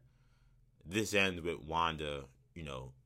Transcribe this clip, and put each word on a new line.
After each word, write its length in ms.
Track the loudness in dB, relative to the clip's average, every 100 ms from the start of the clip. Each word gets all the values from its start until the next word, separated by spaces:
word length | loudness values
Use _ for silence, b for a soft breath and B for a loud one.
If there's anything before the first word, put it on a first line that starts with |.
| -18 _ _ _ -20 -20 _ _ -4
this 280 | 0 2 4
ends 260 | 4 2
with 200 | -2 -2
Wanda, 640 | 0 2 2 2 -2 -4 -8 -16 _
you 100 | -12
know, 280 | -8 -8 -10 -14